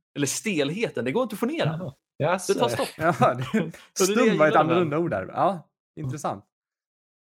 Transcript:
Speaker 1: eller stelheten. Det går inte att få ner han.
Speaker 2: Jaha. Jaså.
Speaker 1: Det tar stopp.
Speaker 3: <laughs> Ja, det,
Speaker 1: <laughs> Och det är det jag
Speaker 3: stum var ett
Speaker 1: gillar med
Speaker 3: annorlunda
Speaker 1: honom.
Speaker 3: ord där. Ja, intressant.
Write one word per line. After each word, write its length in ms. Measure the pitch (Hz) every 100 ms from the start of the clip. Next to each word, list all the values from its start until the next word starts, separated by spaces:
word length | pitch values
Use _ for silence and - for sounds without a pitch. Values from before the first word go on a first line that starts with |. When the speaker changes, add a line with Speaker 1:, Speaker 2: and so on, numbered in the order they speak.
| _ 143
Speaker 1:
eller 100 | 139
stelheten. 800 | - 220 165 139 180 208 -
Det 80 | 120
går 100 | 180
inte 120 | 254
att 40 | 196
få 60 | 247
ner 200 | 320 151
han. 120 | 160
Speaker 2:
Jaha. 140 | 170 - _ -
Jaså. 360 | 147 190 -
Speaker 1:
Det 60 | 196
tar 100 | 240
stopp. 200 | - 262
Speaker 3:
<laughs> 60 | -
Ja, 360 | 160 - 233
det, 80 | 127
Speaker 1:
<laughs> 20 |
Och 80 | 127
det 60 | 214
är 20 |
det 100 | 165 - - -
jag 100 | 190
Speaker 3:
stum 300 | 214 233 165
var 80 | 151
ett 60 |
Speaker 1:
gillar 120 | 160
med 80 | 156
Speaker 3:
annorlunda 240 | 170 165 147
Speaker 1:
honom. 80 |
Speaker 3:
ord 60 | 170
där. 160 | 104 92
Ja, 400 | - 165 185 - _ _ -
intressant. 440 | 143 147 175 101 - _ _ _ _ _ _ _